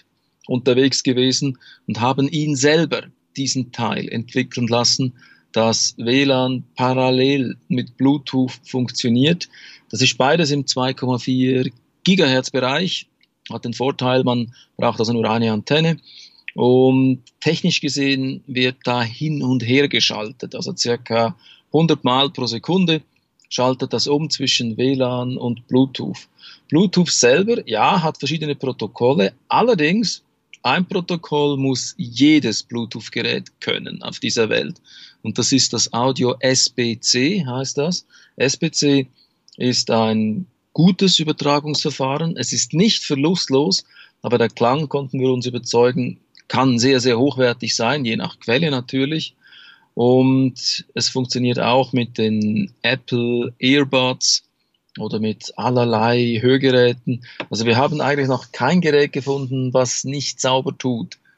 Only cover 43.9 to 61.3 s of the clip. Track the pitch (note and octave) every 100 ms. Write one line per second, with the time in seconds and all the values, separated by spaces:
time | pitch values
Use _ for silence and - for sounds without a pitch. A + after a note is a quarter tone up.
43.9 | - - _ A2+ A#2 A2+ - A#2+ C#3 D3
44.9 | C#3+ C3+ C#3 C3 B2+ B2 B2 - A#2 B2
45.9 | C3 A#2+ - _ _ - A3 C3 A#2+ B2+
46.9 | C3 B2 A#2 C#3+ C3 B2 A#2 A2+ - A#2
47.9 | D3+ A#2 A2 - - - B2+ E3 C3+ B2+
48.9 | C3+ C3+ D#3 - _ _ - - - _
49.9 | - A#2+ C3 C3 C3 C3 - - - -
50.9 | - - C3 B2+ B2+ B2 A#2+ A2+ B2+ C3
51.9 | B2+ A#2+ - A2 G#2+ G#2+ G#2+ G2+ _ A#2
52.9 | B2+ - B2 A#2+ A#2+ A#2+ A#2+ B2+ C#3+ C3+
53.9 | C3 B2+ B2+ - - - _ _ _ _
54.9 | - G#2+ A2+ A2 G#2 - - A#2+ B2 A#2+
55.9 | A2 A2+ A#2+ A#2+ A2+ B2 C3+ C3+ B2+ B2
56.9 | A#2+ - A#2+ - - - G#2 A2+ A2+ D3
57.9 | D3+ C3 C#3+ C3+ B2+ - - B2+ F3+ D#3+
58.9 | D3 C#3+ D3 C3+ C#3 C3 C3 B2+ B2+ B2+
59.9 | - C3 C#3+ B2 - C3 C3 C3 - B2+
60.9 | A#2 F2+ - _